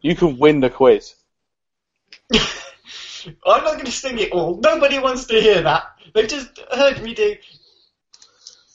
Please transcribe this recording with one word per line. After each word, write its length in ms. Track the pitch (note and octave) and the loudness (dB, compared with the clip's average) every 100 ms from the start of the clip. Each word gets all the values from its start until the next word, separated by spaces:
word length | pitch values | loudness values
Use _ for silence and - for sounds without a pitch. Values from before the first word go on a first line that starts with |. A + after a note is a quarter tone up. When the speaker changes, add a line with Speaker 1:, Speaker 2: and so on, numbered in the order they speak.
Speaker 1:
You 120 | D3+ | -4
can 240 | E3+ E3+ B2 | 0 0 4
win 220 | D3+ D3 | 4 4
the 80 | B2+ | 0
quiz. 460 | - C3 G#2 - _ _ _ _ _ _ _ _ _ _ - _ | 4 4 4 0 _ _ _ _ _ _ _ _ _ _ -20 _
Speaker 2:
<laughs> 40 | |
I'm 1300 | A3+ - - - - - - - - E3+ - F3+ B3 | -2 -2 -8 -18 -20 -20 -20 -18 -18 -18 -4 2 2
not 140 | D#4 C#4 | 2 -4
gonna 120 | B3+ | -8
sing 280 | - C4+ A#3 | -8 -6 -4
it 140 | F#3 | -2
all. 280 | F3+ E3 F#3+ | -2 -4 0
Nobody 360 | D4 D#4+ C#4 C#4 | 0 2 0 0
wants 260 | B3+ B3 - | -2 -4 -2
to 140 | A3 | 2
hear 220 | G#3+ F#3 | 4 4
that. 220 | D#3 D#3+ - _ D#3+ | 2 -2 -4 _ -4
They've 140 | A3 - | -2 -2
just 320 | D4 B3 - - | -6 -12 -20 -8
heard 320 | B3 C#4 - | 0 0 0
me 120 | A3+ | -8
do. 220 | A3 G#3 G#3 - - _ _ _ _ _ _ _ _ - - _ | -2 -2 -2 -14 -20 _ _ _ _ _ _ _ _ -20 -20 _